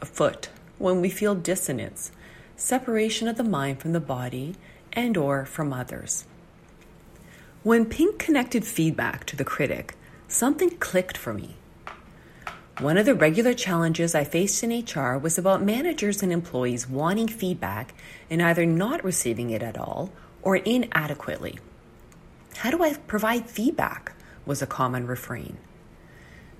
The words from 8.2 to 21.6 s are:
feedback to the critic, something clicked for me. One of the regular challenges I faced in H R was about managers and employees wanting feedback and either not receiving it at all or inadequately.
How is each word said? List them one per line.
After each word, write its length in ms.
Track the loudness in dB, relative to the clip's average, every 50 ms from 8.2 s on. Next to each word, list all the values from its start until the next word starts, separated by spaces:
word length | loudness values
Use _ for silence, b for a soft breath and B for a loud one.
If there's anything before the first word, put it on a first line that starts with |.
| 2 2 2 2 2 2 0 0 0
feedback 600 | 0 0 2 2 2 2 0 -2 -4 -4 -6 -8
to 100 | -8 -6
the 80 | -6 -4
critic, 500 | -4 -2 -2 -2 -2 -2 -4 -6 -10 B B B B B B B B
something 400 | -2 2 2 2 4 4 2 2 2 0
clicked 380 | -2 0 2 0 0 0 -4 -10
for 160 | -8 -8 -8
me. 240 | -8 -8 -12 -14 -18 -20 -20 -20 -20 -18 -18 -18 -18 B B B B B B B B B B B B B B -6 -2
One 180 | 0 4 4 6
of 80 | 6
the 80 | 6 6
regular 400 | 6 6 6 6 6 4 4 2
challenges 640 | 2 0 0 2 2 2 2 2 2 0 2 2
I 80 | 0 0
faced 400 | 2 2 2 2 2 0 -2 -2
in 80 | -2
H 240 | -2 -2 -4 -4 -4
R 220 | -2 0 0 0 0
was 200 | 0 0 0 2
about 240 | 4 4 4 4
managers 600 | 4 2 2 2 0 0 -2 0 0 -2 0 0 0
and 80 | 0
employees 560 | 0 0 -2 -2 -2 -2 0 0 0 -2 -4 -4
wanting 400 | -2 0 0 0 2 2 0 -2
feedback 640 | -2 -2 -4 -4 -2 -4 -4 -6 -6 -6 -8 -10 B B B B B B B B
and 120 | 0 2
either 240 | 4 4 4 4 4
not 380 | 4 4 4 2 2 0 -2 -2
receiving 460 | -2 -2 0 0 0 -2 -2 -2 -2
it 120 | -2 -4
at 160 | -4 -6 -8 -8
all 360 | -8 -6 -6 -6 -8 -8 B B B B B B
or 140 | 2 2 2
inadequately. 1040 | 4 4 2 2 2 2 2 0 0 0 -2 -4 -6 -6 -8 -8 -6 -8 -10 -10 -12